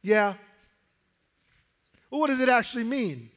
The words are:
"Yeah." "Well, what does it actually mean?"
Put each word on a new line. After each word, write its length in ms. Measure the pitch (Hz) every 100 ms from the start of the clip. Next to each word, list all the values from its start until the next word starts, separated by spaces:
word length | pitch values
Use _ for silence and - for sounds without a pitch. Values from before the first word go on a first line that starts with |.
"Yeah." 320 | 190 214 202 190 - _ _ _ _ _ _ _ _ _ _ _ _ _ _ _ _
"Well, 100 | 285
what 80 | 302
does 140 | 262
it 80 | 254
actually 340 | 247 - 247
mean?" 480 | 226 269 214 135 113